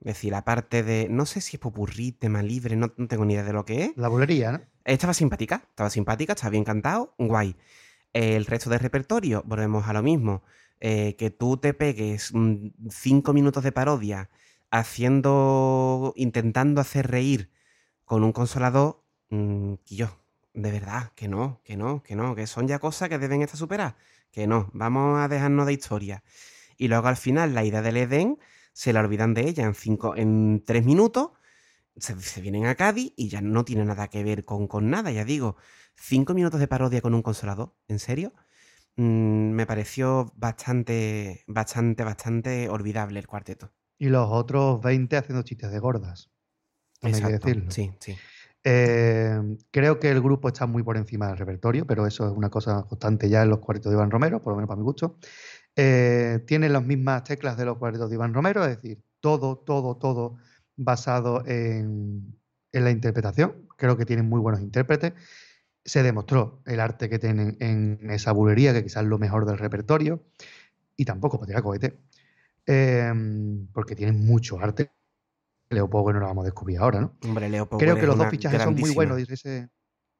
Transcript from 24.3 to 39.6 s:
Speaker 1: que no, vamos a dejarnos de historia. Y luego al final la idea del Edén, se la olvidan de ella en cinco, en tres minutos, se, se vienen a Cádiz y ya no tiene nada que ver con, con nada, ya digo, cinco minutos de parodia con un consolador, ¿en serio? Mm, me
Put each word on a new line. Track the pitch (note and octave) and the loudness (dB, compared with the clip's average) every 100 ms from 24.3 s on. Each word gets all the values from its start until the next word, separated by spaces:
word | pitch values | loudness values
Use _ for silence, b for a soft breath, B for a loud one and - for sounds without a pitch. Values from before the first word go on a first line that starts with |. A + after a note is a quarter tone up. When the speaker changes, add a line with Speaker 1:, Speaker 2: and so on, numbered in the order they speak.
Speaker 1:
que | - G#2 | -6 0
no, | A2+ G2 | 0 0
vamos | - A2+ C3 C#3 D3 | -4 -2 0 2 2
a | C#3+ | 0
dejarnos | C#3+ C#3+ C#3+ C#3+ | 0 2 2 2
de | |
historia. | C#3 - G#2 G2+ G2 B B B B B B | -2 -4 -6 -6 -12 B B B B B B
Y | B2 | 2
luego | A#2 A#2+ | 2 2
al | B2+ | 0
final | B2+ C#3 E3 A#2+ | 0 2 2 0
la | |
idea | A2 G#2+ | 0 0
del | A2 A#2 | 0 0
Edén, | B2 C#3 G3+ D4 b b b | 0 2 0 -2 b b b
se | - - | -6 0
la | A2+ | 2
olvidan | G#2+ G#2 A2 | 2 2 2
de | A2 C3+ | 2 0
ella | E3 A2 | 0 -2
en | G2+ | -2
cinco, | A2 G#2+ A2+ F#2+ | -2 -2 -2 0
en | A2 A2 A2 G#2+ - | 2 4 4 2 2
tres | A#2 A#2+ | 2 4
minutos, | D#3+ A3+ A#3+ D4+ b b b b b b - | 6 4 2 -2 b b b b b b -14
se, | - F#2+ | -10 -10
se | F#2 - | -10 -10
vienen | F#2+ G2+ A2+ | -6 -2 0
a | C3 | 0
Cádiz | G3 G#3+ B3+ - | 0 0 -6 -6
y | A2+ | -6
ya | G2+ | -4
no | G2+ A2 A#2+ | 0 0 0
tiene | A2 G#2 | 0 -2
nada | G2+ G2+ | -2 -6
que | G#2 | -6
ver | G#2 G#2 - | -4 -4 -4
con, | G2+ G2+ | -6 -4
con | G#2 G#2+ | -2 0
nada, | F3 G#3 | 0 -2
ya | A2 G#2+ | -4 -4
digo, | D3 A#2+ - b b b _ | -2 -2 -6 b b b _
cinco | - C3 C3+ | -2 0 2
minutos | F3+ F3 D#3 | 2 2 2
de | C#3 | 0
parodia | C3 C3 A#2+ | 0 0 0
con | A#2+ | 2
un | A#2 | 0
consolador, | A2+ G#2 G2+ G2 C3 _ _ | 0 -4 -6 -8 -10 _ _
¿en | G#2 | -8
serio? | - C3 F#3+ - b b b b b - | -4 -6 -6 -12 b b b b b 0
Mm, | A#2 A2+ A2 A2 G#2+ | 2 4 4 2 2
me | A2 | 0